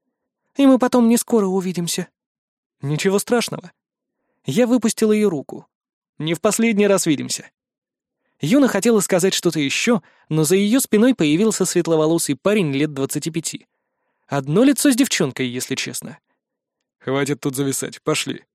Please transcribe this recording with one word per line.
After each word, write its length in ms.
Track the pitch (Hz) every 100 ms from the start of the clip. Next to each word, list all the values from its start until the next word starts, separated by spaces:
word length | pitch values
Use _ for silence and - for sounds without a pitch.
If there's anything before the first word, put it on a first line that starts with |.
| _ _ _ _ _ -
«И 100 | 277
мы 140 | 254
потом 300 | 247 254 226
не 80 | 233
скоро 300 | - 233 190
увидимся». 600 | 190 185 180 170 - 175 _ _ _ _ _ _ _
«Ничего 380 | 139 151 196 196
страшного». 540 | - 240 - 151 175 _ _ _ _ _ _ _ -
Я 200 | 170 240
выпустил 460 | 247 220 - 220
её 180 | 214 208
руку. 380 | 151 - - - _ _ _ _ _
«Не 160 | 156
в 60 | 170
последний 480 | 214 - 226 208 202
раз 180 | 190 175
видимся». 460 | 135 127 - - _ _ _ _ _ _ _ _ _
Юна 300 | 147 277 247
хотела 320 | 196 240 220
сказать 320 | - 185 190
что-то 260 | - 175 160
ещё, 420 | 139 - - 226 - _ _
но 160 | 156 151
за 100 | 190
её 240 | 208 254
спиной 340 | - 208 247
появился 520 | 247 156 160 220 - 185
светловолосый 720 | 180 165 160 156 165 - 135
парень 340 | 190 214 156
лет 220 | 135 151
двадцати 380 | 135 135 151 165
пяти. 360 | 160 - - - _ _ _ _ _ _
Одно 360 | 143 135 170
лицо 260 | 269 254 294
с 60 | 226
девчонкой, 540 | 175 - 143 - 127
если 260 | 123 - 131
честно. 440 | - 127 - 151 _ _ _ _ _ _ _ _
«Хватит 380 | - 135 143 143
тут 140 | 147 131
зависать, 460 | 139 131 131 -
пошли», — 440 | - - 135 - -